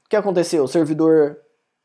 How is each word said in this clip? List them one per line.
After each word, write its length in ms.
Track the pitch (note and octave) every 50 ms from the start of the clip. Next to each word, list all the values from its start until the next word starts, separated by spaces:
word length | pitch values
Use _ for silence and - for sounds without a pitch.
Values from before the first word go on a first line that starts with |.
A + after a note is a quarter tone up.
| _
o 40 | -
que 60 | -
aconteceu? 480 | G#3+ G3+ G3+ F3+ F3 E3+ E3+ F3+ D#3+ C3+
O 40 | B2+
servidor, 720 | - F3 D#3+ D3 D#3 D#3 D#3+ D#3+ D#3+ D#3+ D3 C#3+ D3 - _ _ _ _ _ _ _ _ _